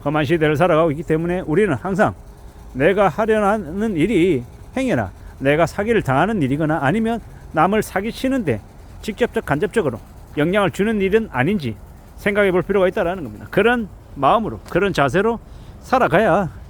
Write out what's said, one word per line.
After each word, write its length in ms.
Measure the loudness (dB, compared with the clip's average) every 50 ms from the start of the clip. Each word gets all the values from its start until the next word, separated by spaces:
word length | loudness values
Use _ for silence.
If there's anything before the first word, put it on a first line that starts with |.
| -4
험한 200 | -2 0 0 2
시대를 320 | 2 2 2 4 2 4
살아가고 340 | 4 4 4 4 4 4 2
있기 100 | 0 -2
때문에 380 | -2 -2 -2 0 0 -2 -2 -4
우리는 340 | -2 0 2 2 2 2 0
항상 400 | -2 -2 -4 0 2 2 0 0 -6 -14 -20 -20 -20 -20 -20 -20 -20 -20 -14 -4
내가 340 | 2 2 2 4 4 2 2
하려는 880 | 2 0 0 2 2 2 2 2 0 0 -4 -6 -4 -4 -2 -2 0
일이 480 | 0 0 2 4 4 4 4 2 0 -2 -6 -16 -20 -20 -8 -6
행여나 360 | -4 0 0 0 0 -2 -4 -6 -14 -20 -20 -12 -2
내가 280 | 2 2 4 4 2
사기를 360 | 0 0 -4 -2 0 0 0
당하는 400 | 2 2 2 2 2 2 0 0
일이거나 360 | 0 0 0 0 0 0 0 0
아니면 380 | 0 0 0 0 0 -2 -2 -4 -6 -12 -20 -20 -20 -6
남을 300 | 0 0 2 2 2 0
사기치는데 800 | -2 -2 -4 -4 -4 -4 -8 -4 -4 -2 -2 0 0 -2 -2 -4 -4 -14 -20 -20 -20 -20 -20 -12
직접적, 420 | -10 -10 -4 -2 -2 -2 -2 -4 -2
간접적으로 540 | -2 -2 0 0 -2 0 0 0 0 -4 -6 -12 -18 -20 -20 -20 -10 -2
영향을 340 | -2 0 2 2 2 2 0
주는 300 | 0 0 -2 0 0 0
일은 280 | 0 2 2 0 0 0
아닌지 460 | -2 0 0 0 0 0 -2 -4 -6 -8 -14 -20 -20 -20 -20 -20 -20
생각해 340 | -4 -4 -2 2 2 2 4
볼 100 | 4 2
필요가 260 | 0 2 2 2 2 2
있다라는 340 | 2 0 -2 -2 -2 -4 -8
겁니다. 220 | -10 -12 -14 -14 -4
그런 380 | 0 2 4 4 2 2 -2 -6 -10 -18 -20 -18 -8
마음으로, 460 | 0 2 2 4 2 0 -2 -6 -8 -12 -4
그런 220 | -2 0 0 0
자세로 460 | 2 2 0 2 2 2 0 0 -2 -4 -8 -16 -20 -20 -18 -20 -20 -20
살아가야 680 | -4 -2 2 2 2 4 4 4 4 4 2 2 0 -2 -6 -12 -18